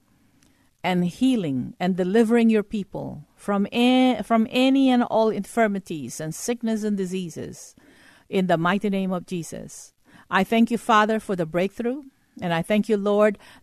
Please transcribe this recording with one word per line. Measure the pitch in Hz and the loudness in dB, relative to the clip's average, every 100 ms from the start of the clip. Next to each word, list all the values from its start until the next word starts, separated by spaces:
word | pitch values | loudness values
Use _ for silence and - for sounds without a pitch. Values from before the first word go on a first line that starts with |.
| _ _ _ _ _ _ _ _ | _ _ _ _ _ _ _ _
and | 170 180 175 | -2 0 0
healing | - 262 240 160 131 180 - | 0 2 2 0 -4 -6 -4
and | 180 180 | -2 0
delivering | 180 220 220 233 226 | 2 2 4 4 4
your | 214 | 2
people | 208 214 185 147 139 139 - | 0 -6 -8 -10 -10 -12 -16
from | _ - 202 202 | _ -4 -2 0
a-, | 240 247 254 254 247 | 2 4 4 4 2
from | - 226 220 | 0 0 2
any | 254 262 269 262 | 2 2 4 4
and | 247 | 4
all | 240 220 220 | 2 2 2
infirmities | 202 196 233 220 196 - 160 120 - | 0 -4 0 0 0 -6 -10 -10 -8
and | 156 | -10
sickness | - - 240 226 220 | -6 -6 -4 -4 -2
and | 214 202 | -2 -2
diseases | 180 190 170 143 - - - _ _ _ - _ - | -2 -6 -6 -10 -12 -14 -20 _ _ _ -20 _ -4
in | 196 185 | -2 2
the | 165 | 2
mighty | 170 196 208 | 2 0 -2
name | 196 190 | -2 -2
of | 180 - | -4 -6
Jesus. | 175 151 113 104 - - _ _ - - | -8 -8 -12 -14 -18 -20 _ _ -20 -4
I | 190 | -2
thank | 190 226 226 | 2 2 2
you, | 233 | 0
Father, | - 214 214 220 | 2 2 2 0
for | - | -4
the | 180 160 | -4 -2
breakthrough, | 175 196 - 233 277 277 - _ - | -2 -4 -4 -6 -8 -12 -20 _ -10
and | 180 | -4
I | 165 | -4
thank | - 214 202 | 0 0 2
you, | 208 | 0
Lord, | 202 208 214 202 - - | 2 2 2 0 -10 -10